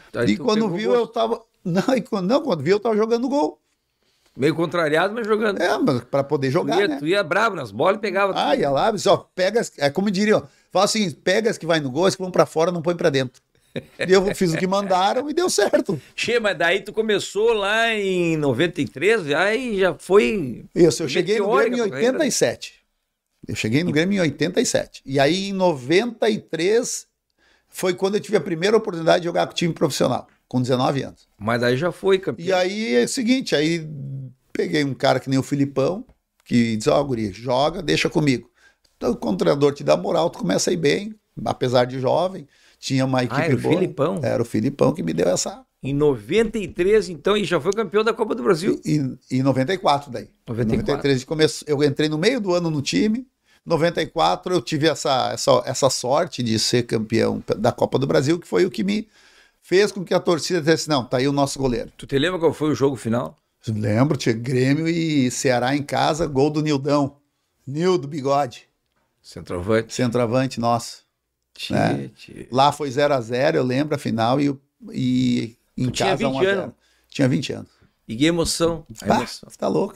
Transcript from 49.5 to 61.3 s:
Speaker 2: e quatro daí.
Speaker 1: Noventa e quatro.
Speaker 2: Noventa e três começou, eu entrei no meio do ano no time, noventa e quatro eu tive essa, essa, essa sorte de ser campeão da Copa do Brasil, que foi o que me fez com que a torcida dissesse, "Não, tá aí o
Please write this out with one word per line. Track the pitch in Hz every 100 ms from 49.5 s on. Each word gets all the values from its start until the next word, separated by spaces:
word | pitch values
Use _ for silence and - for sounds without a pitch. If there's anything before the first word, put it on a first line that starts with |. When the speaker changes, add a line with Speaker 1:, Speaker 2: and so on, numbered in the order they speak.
| 127 131
Speaker 2:
e | 190
quatro | 165 143 -
daí. | 113 101 _ -
Speaker 1:
Noventa | 113 110
e | 113
quatro. | 104
Speaker 2:
Noventa |
e | 143
três | 143 131
começou, | - 156 151 - -
eu | 143
entrei | 147 143 156
no | 156
meio | 202 262
do | 196
ano | 175 170
no | 151
time, | - 175 214 226 254 _ _ _
noventa | - 160 165 185
e | 160
quatro | 165 160 180 185
eu | 180
tive | - 151 156
essa, | 135 156 127 113
essa, | 117 - 123
essa | 127 127 131
sorte | - 123 147 175 -
de | 120 110
ser | - 123
campeão | 120 117 107 110 110 107 - -
da | 117
Copa | - - 123
do | 139
Brasil, | 156 135 170
que | -
foi | 180 180
o |
que | -
me | 98 107 - _ _ _ _ _
fez | - 180 208
com | 202
que | 165
a | 180
torcida | 180 165 - 175
dissesse, | 147 151 151
"Não, | 143
tá | 107 127
aí |
o | 139